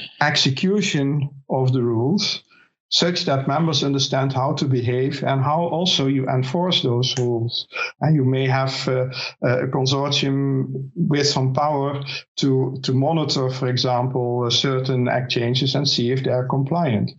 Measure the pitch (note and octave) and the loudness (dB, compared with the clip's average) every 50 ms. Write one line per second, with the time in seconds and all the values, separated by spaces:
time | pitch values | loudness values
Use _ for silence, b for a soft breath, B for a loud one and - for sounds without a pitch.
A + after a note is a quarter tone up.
0 | B B B - - D3+ D3+ - - C#3+ C3 - - F#3 G3 G#3+ F3+ F#3+ - D3+ | B B B -2 0 0 2 2 2 0 0 0 0 2 2 2 2 0 0 0
1 | C#3 C#3 C#3+ D3 C#3 C#3+ - - - - - C3 C3 B2+ B2+ C3 A#2+ A#2+ A#2 A2 | 0 0 0 0 -2 -4 -6 -10 -8 -4 -2 0 2 2 2 2 2 2 2 2
2 | A#2+ C3+ F3 G#3 - - - - - b b b b b b b _ - - - | 2 2 2 0 0 -2 -4 -6 -10 b b b b b b b _ -4 0 0
3 | E3+ F3 F3+ F3 - - C#3 C3 C3 - C3+ D3+ E3+ D#3+ D#3 C3 - C#3+ C#3 C#3 | 2 2 0 -2 -2 -2 -2 0 0 0 0 0 0 0 0 0 0 0 0 0
4 | C3+ - C#3+ C3+ C3+ C#3 C3 B2+ B2+ C#3 D#3 D3+ E3 C3+ C3 B2+ A2+ A#2 B2 B2+ | 0 0 0 0 0 0 0 0 0 0 0 0 0 0 0 0 0 0 0 0
5 | C3 C#3 C#3+ - - B2 C3+ C3+ C3 C#3+ D3+ E3 E3+ E3+ D3+ D#3+ F#3 F3 - - | 0 -2 -2 -2 -2 -2 0 0 0 0 0 0 0 0 -2 0 0 0 0 2
6 | C#3 C3+ C#3 C3+ C3 B2+ C3+ B2+ B2+ - - F3 F3 F#3 E3+ - - C3 A#2+ A#2+ | 2 2 0 0 0 0 0 0 0 0 -2 -2 0 0 0 0 0 0 0 2
7 | B2+ C3 - B2+ B2 A#2+ A#2+ A#2 A#2 A#2+ - - - - B B B B B B | 0 0 0 -2 0 0 0 -2 -2 -4 -4 -6 -8 -8 B B B B B B
8 | - D#3 D#3 D3+ C3 B2+ C3 C3 C3+ C3 C3 C3+ C3 C3 - - - - C3 B2+ | 0 2 2 4 4 2 2 2 0 0 0 0 0 -2 -4 -4 -4 -2 -2 0
9 | B2+ C3 B B B B B B - B2+ B2 B2+ - C3+ C3 D3 C3 C3 C3+ C#3 | -2 -2 B B B B B B -2 0 0 0 0 -2 0 0 0 2 0 0
10 | C#3 C#3+ C#3 - - C#3 C3+ C#3 C#3 C#3 C3+ C3+ C3+ C3 - C#3 C3+ - - - | 0 0 0 0 0 0 0 0 0 0 0 0 -2 -2 -4 -8 -8 -8 -4 -2
11 | E3+ D#3 D3+ D3 C#3+ - - C#3+ C3 C3 C3 C#3 D3 D3+ D3+ C#3 C#3 C#3 D3 C#3 | 0 2 2 2 2 2 2 2 0 2 2 2 2 2 2 0 0 -2 -2 -4
12 | C#3 B B B B B _ - - C#3 C3 C3 C3 - C3 - - - B2+ B2+ | -6 B B B B B _ -2 2 2 4 2 2 0 -2 -4 -2 0 2 2
13 | C3+ D3 E3 D#3+ D3+ - - C#3+ C3 B2+ C3 - C#3 B2+ B2 B2 B2+ C3 B2 B2 | 2 2 2 2 0 0 0 0 0 -2 -2 -2 -2 0 0 0 0 2 2 2
14 | B2+ C3 B2+ C3 B2 A#2+ A#2+ B2 B2 A#2 A#2 - - C#3+ C3+ B2+ B2+ C3 C3+ B2+ | 0 0 0 0 0 0 0 0 0 0 0 0 0 0 0 0 0 0 0 0
15 | B2 B2 - B2 C3 C3 - B2+ A#2 A#2 B2 C3 C#3+ C3 - C3+ C3 - - - | 2 2 0 0 -2 -2 -2 -2 0 0 0 0 0 0 0 0 0 0 0 0
16 | F3+ F3+ C3 C3 C3+ B2+ A#2+ B2+ B2+ C3 - C3+ C3+ C3+ - F3 E3+ C#3+ A2+ G#2 | 0 0 0 0 0 0 0 0 0 0 0 0 0 0 0 0 0 2 2 0
17 | - A#2+ - | 0 -2 -4